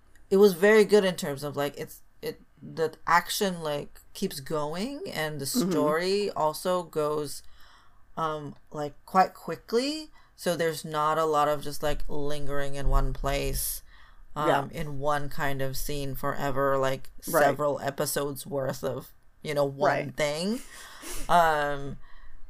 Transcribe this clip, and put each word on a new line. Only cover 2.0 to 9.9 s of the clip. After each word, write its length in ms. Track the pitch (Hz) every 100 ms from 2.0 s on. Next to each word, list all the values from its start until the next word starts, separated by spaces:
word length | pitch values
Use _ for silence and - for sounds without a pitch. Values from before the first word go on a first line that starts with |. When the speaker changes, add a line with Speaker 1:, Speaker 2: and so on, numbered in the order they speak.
| - -
Speaker 1:
it, 180 | 156 147 - -
the 300 | 151 147 156 160 -
action, 560 | 170 - - 196 175
like, 380 | 151 147 - - -
keeps 260 | - 190 147
going, 640 | 131 156 147 170 254 285 -
and 280 | - 156 151
the 40 |
Speaker 2:
Mm-hmm. 260 | 135 247 180
Speaker 1:
story 600 | 156 151 160 185 202 196
also 520 | - 156 151 185 180
goes, 580 | 165 156 151 151 147 - - - - - - - - -
um, 380 | 160 156 143 - -
like, 240 | 151 147 - -
quite 280 | 190 185
quickly. 760 | - - 165 - 233 277